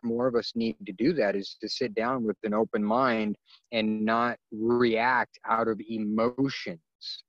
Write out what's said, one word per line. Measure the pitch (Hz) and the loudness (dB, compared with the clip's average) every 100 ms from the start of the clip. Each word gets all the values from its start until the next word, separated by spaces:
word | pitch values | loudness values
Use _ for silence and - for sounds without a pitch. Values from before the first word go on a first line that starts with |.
more | 120 117 127 | -4 0 0
of | 117 | 0
us | - 117 | -2 -2
need | 113 - 101 | -2 -4 -8
to | |
do | 92 127 | -2 0
that, | 160 104 98 | 2 0 0
is | 95 - | -4 -10
to | 104 | -8
sit | - 123 107 | -4 -4 -2
down | 117 131 110 | -2 -2 -2
with | 98 | -4
an | 110 | -2
open | 107 110 113 | 0 0 0
mind | 104 117 131 113 107 101 _ - - | 0 2 2 2 0 -4 _ -20 -6
and | 117 110 107 107 | -2 0 0 2
not | 117 120 117 - | 2 2 -2 -8
react | 107 113 120 120 110 120 127 107 - - | -4 2 4 4 4 2 2 0 -4 -2
out | 113 113 | 0 0
of | 107 113 | -2 -4
emotions. | 113 107 107 117 123 135 - - 85 _ _ - - | -6 -2 2 0 2 -2 -2 -8 -12 _ _ -14 -14